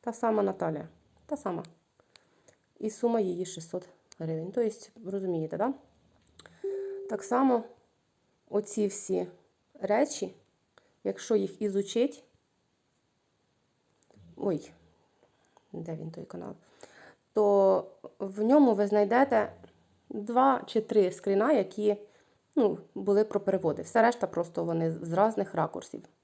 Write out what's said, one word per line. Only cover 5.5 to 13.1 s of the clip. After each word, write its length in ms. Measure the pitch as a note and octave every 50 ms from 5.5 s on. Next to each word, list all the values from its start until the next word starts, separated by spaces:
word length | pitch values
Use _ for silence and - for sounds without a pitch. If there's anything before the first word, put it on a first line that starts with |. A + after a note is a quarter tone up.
| -
да? 160 | E3 G3+ C4 C4+ - - _ _ _ _ _ _ _ _ _ _ - - - _ _ - - - - - - - - - -
Так 140 | A3 G#3 -
само 400 | - B3 B3 C4+ C4 B3 A#3 A#3 - - _ _ _ _ _ _ _ _ _ _ _ _ _ _ _
оці 380 | - G#3 G#3 - - A3 G#3
всі 400 | G3 G3 - - - F#3+ F3+ F3+ F3+ - _ _ _ _ _ _ _ _ -
речі, 540 | F#3+ F#3+ G#3 A#3 C#4+ D4 - - G3 - - _ _ _ _ _ _ _ _ _ _ _ _ _ _
якщо 320 | G3 G3 - - - A3+
їх 260 | G#3 G3 F#3+ - -
ізучить, 600 | G#3+ G#3 F#3+ G3+ G3 - - A#3 B3 C#4+ - - _ _ _ _ _ _ _ _ _ _ _ _ _ _ _ _ _ _